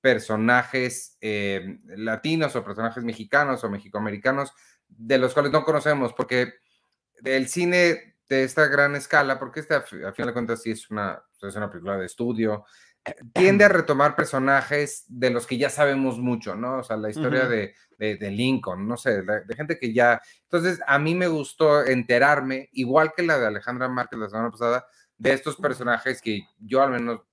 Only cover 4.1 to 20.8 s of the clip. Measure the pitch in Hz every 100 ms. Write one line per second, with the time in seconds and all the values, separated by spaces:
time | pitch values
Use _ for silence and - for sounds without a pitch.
4.1 | 101 131 139 135 _ _ _ _ - 113
5.1 | 135 127 147 143 147 156 151 151 143 123
6.1 | - 127 123 127 - _ _ _ _ _
7.1 | _ 135 135 131 180 175 180 175 160 -
8.1 | _ _ 135 131 - 147 139 143 143 -
9.1 | 151 139 135 131 156 151 151 - 82 90
10.1 | - 123 120 117 113 113 110 - 107 98
11.1 | - _ _ 98 95 104 90 90 98 90
12.1 | - 120 113 110 107 _ _ _ _ -
13.1 | - 117 - 185 196 208 185 151 135 147
14.1 | 151 151 135 131 139 - 147 143 - -
15.1 | 127 127 120 117 127 135 143 147 135 131
16.1 | 117 123 117 110 98 123 131 120 110 107
17.1 | 113 131 127 127 113 98 _ _ _ 107
18.1 | 101 104 101 127 131 - 90 101 120 131
19.1 | 101 92 107 90 127 151 165 123 113 120
20.1 | 117 - _ _ 175 175 170